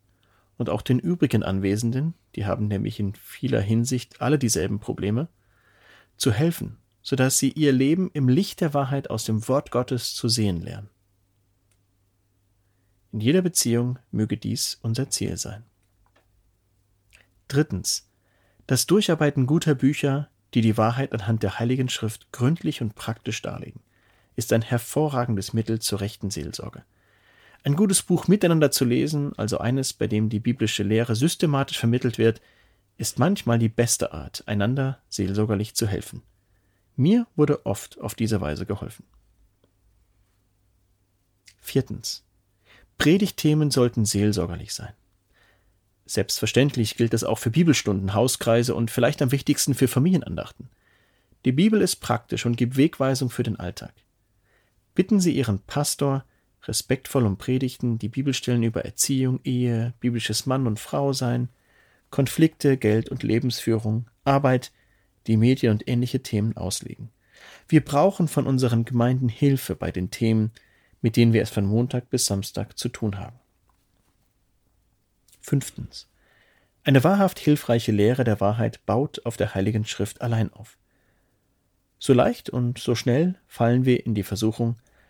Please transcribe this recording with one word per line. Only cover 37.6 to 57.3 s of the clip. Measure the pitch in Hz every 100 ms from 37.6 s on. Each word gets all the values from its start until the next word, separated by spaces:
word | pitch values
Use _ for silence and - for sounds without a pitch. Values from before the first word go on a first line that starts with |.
| -
oft | 98 - -
auf | -
diese | - 110 104
Weise | 76 76 -
geholfen. | 98 - - - _ _ _ _ _ _ _ _ _ _ _ _ _ _ _ _ _ _ _ _ _ _ _ - _
Viertens. | - 135 - 104 - - _ _ _ _ _ - _ -
Predigtthemen | 147 190 202 - 151 151 147
sollten | 131 120 117 104
seelsorgerlich | 101 104 92 87 85 -
sein. | - - - _ _ _ _ _ _ _ _ _ _ -
Selbstverständlich | 107 - - 110 - 143 123 107 -
gilt | 117
das | 113
auch | - 113
für | 117
Bibelstunden, | 151 170 127 107 95 95
Hauskreise | 104 127 - 117 120 120 98
und | 113
vielleicht | - 120 -
am | 131
wichtigsten | 139 - - -
für | 123 127
Familienandachten. | 123 170 175 - 82 - - - _ _ _ _ _ _ _ 131
Die |
Bibel | 135 214 214
ist | 180 -
praktisch | - 113 - 110 120
und | 120
gibt | 123 131
Wegweisung | 160 - 135 135 127
für | -
den | 117 95
Alltag. | 87 - 120 _ _ _ _ _ _ _ _ _ _
Bitten | - 190 208
Sie | 175 139
Ihren | 117 98
Pastor, | - 143 143 - 143 135 - _ _ _
respektvoll | - 110 - 131 - 135
um | 107